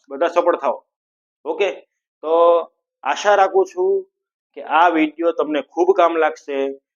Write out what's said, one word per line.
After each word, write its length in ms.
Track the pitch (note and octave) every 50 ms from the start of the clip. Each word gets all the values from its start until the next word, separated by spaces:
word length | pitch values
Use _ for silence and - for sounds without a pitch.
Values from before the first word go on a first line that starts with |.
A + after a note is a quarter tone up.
| _ -
બધા 180 | C#3 C3+ E3+
સફળ 300 | E3 E3+ F3 E3 F3 E3
થાઓ. 300 | E3 - B2+ - - _ _ _ _ _ _ _ _ _ _ _ _ -
ઓકે, 260 | D3 D#3+ D#3+ G3+ F#3 - - - _ _ _ _ _ _ _
તો 380 | - D#3 E3 E3 E3+ E3+ E3+ E3+ D#3+ - _ _ _ _ _ _
આશા 320 | - C3 D3+ - - G#3 G3+
રાખું 320 | G3 F#3+ F#3+ - F#3+ F#3
છું 400 | F#3 - F3 F#3 F#3+ G3 G3 F#3 _ _ _ _ _ _ _ _ _ -
કે 80 | D3
આ 260 | - - C#3 D#3+ F3 F3+
વીડિયો 440 | E3 D#3+ D#3 D3+ D3+ - E3+ E3+
તમને 300 | E3 D#3+ D3 D3 D3+ C#3+
ખૂબ 340 | C3+ _ - E3 F3+ F3+ F#3
કામ 200 | F3+ F3 E3 E3+
લાગશે. 640 | D#3+ D#3 D#3 D#3 - - - C#3 C3+ C3+ C#3 C#3 C#3 _ _ _